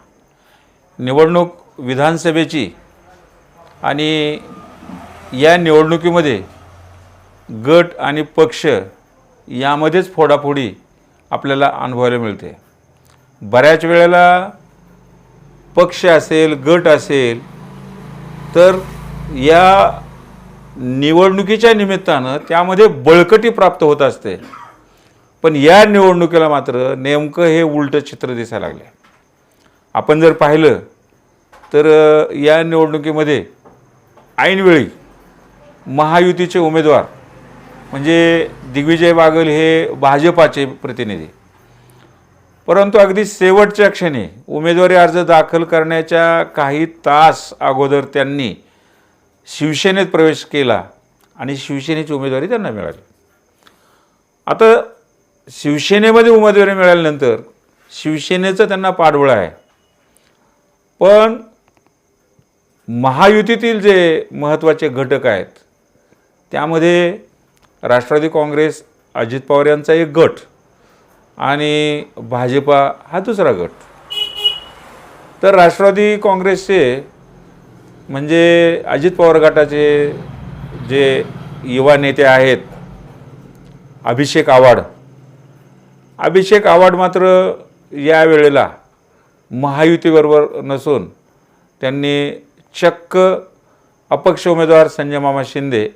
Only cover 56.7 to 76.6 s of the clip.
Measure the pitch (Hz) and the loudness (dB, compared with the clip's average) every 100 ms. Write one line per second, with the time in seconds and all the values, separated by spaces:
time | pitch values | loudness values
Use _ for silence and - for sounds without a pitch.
56.7 | 190 180 175 156 143 127 110 - _ _ | 2 2 2 0 -2 -2 -2 -6 _ _
57.7 | _ _ - 156 156 - 185 190 190 202 | _ _ -12 -8 -6 -4 -4 -2 0 -2
58.7 | 190 190 180 160 143 139 113 82 - _ | -2 -4 0 2 2 2 2 -2 -10 _
59.7 | _ _ _ _ _ _ _ _ _ _ | _ _ _ _ _ _ _ _ _ _
60.7 | _ _ - 180 208 226 226 - _ _ | _ _ 0 4 4 4 -2 -14 _ _
61.7 | _ _ _ _ _ _ _ _ _ _ | _ _ _ _ _ _ _ _ _ _
62.7 | _ - 117 131 131 196 214 208 226 233 | _ -12 -4 -2 2 2 4 2 -2 -2
63.7 | 220 208 190 170 160 - 135 147 151 160 | 0 2 2 2 0 -6 -8 -4 -2 0
64.7 | 151 151 127 131 135 123 98 - _ _ | 0 -2 -4 -4 -2 -2 -4 -6 _ _
65.7 | _ _ _ _ _ _ _ _ 143 151 | _ _ _ _ _ _ _ _ -8 -4
66.7 | 160 170 175 170 214 _ _ _ _ _ | -2 0 0 -2 -6 _ _ _ _ _
67.7 | _ - 123 - 151 156 156 151 147 156 | _ -2 -2 0 -2 -2 -2 -4 -2 -2
68.7 | 143 _ _ _ 127 117 135 135 143 147 | -4 _ _ _ -8 -8 -8 -2 0 0
69.7 | 151 147 160 160 156 151 - - _ _ | 0 0 0 0 0 0 0 -18 _ _
70.7 | _ _ _ _ _ _ - 131 147 147 | _ _ _ _ _ _ -10 -6 -4 -4
71.7 | 151 151 147 - - 113 123 127 139 143 | -4 -4 -8 -12 -18 -12 -8 -4 -4 0
72.7 | 139 139 - - 170 196 202 156 95 85 | 0 0 -6 -12 -10 -6 -4 -2 -2 -6
73.7 | - _ _ - - - - 932 - - | -12 _ _ -16 -12 -12 -8 -8 -8 -14
74.7 | - - - - - - _ 190 190 170 | -20 -20 -20 -20 -20 -20 _ 0 4 4
75.7 | 165 196 196 208 208 208 190 185 185 | 4 0 2 0 0 -2 -2 -2 -4